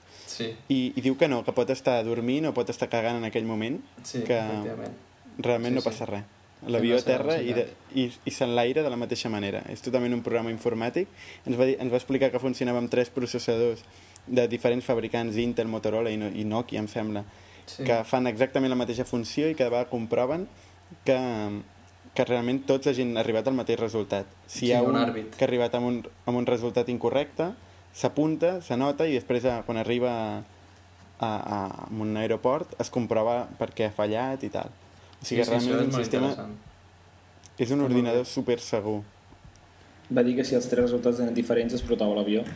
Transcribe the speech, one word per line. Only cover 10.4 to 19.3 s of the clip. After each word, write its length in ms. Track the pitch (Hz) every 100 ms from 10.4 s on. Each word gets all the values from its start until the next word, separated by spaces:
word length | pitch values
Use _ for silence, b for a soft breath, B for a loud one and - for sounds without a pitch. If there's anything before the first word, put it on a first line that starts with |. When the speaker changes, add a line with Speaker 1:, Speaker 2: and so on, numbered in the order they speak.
| 113
Speaker 2:
informàtic. 560 | 110 120 113 117 165 196 B B B -
Ens 80 | 120
va 100 | 131
dir, 100 | 131
ens 140 | 127
va 40 | 123
explicar 320 | - 135 135
que 60 | 123
funcionava 380 | 131 123 123 123
amb 100 | 120
tres 200 | 120 123
processadors 720 | - 123 123 - 117 120 113 - B B B -
de 220 | 127 117
diferents 340 | 120 123 123
fabricants, 520 | 120 117 113 117 117 107
Intel, 320 | 120 120 113
Motorola 420 | 110 107 110 117
i 60 | 107
no-, 160 | 104
i 100 | 104
Nokia, 360 | 107 110 120 107
em 80 | 107
sembla, 360 | 120 107 104 104 B B B -
Speaker 1:
Sí. 180 | -
Speaker 2:
que 200 | 127 117
fan 220 | 110 127 127
exactament 440 | 107 131 143 131
la 60 | 127
mateixa 280 | 117 117
funció 460 | 123 123 110